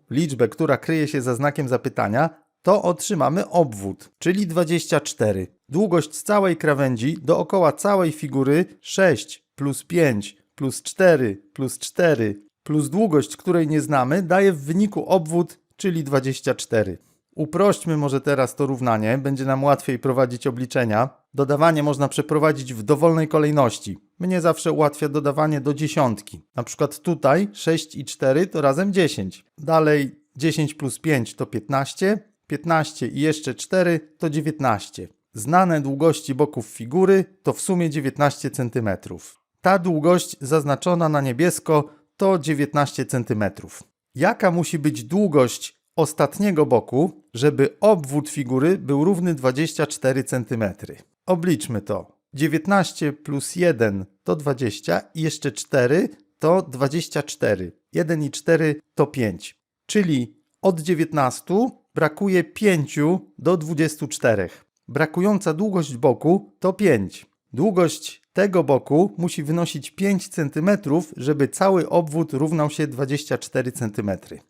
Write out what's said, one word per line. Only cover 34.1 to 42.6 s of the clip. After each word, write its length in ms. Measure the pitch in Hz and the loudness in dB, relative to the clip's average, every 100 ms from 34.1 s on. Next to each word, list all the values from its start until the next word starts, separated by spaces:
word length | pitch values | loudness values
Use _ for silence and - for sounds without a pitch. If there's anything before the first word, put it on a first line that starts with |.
| _ | _
to 120 | 165 | -4
dziewiętnaście. 800 | 151 151 151 135 104 - - 90 _ _ | -2 -4 -2 -2 -2 -6 -16 -16 _ _
Znane 480 | 113 107 180 185 156 | -10 0 2 4 2
długości 540 | 139 139 160 151 - | -2 2 2 2 -4
boków 320 | 131 147 131 - | 0 0 0 -10
figury 580 | - 117 170 190 190 180 _ | -12 -4 2 4 4 2 _
to 100 | 151 | -4
w 80 | 120 | -4
sumie 300 | - 180 165 | -2 0 0
dziewiętnaście 600 | 151 135 135 143 - 135 | -2 -4 0 0 0 -8
centymetrów. 920 | - 120 123 110 92 - 87 - _ _ _ | -4 -4 -2 -4 -4 -8 -16 -18 _ _ _
Ta 180 | 185 190 | 2 2
długość 580 | 180 156 151 180 175 - | 2 2 4 4 2 -10
zaznaczona 680 | 131 127 143 135 180 175 160 | 0 0 2 -2 0 0 2
na 120 | 151 | 0
niebiesko 680 | 135 123 175 - - 151 147 - _ _ | 0 2 0 0 2 2 2 -10 _ _
to 220 | 196 185 | 2 2
dziewiętnaście 680 | 143 147 | 0 -2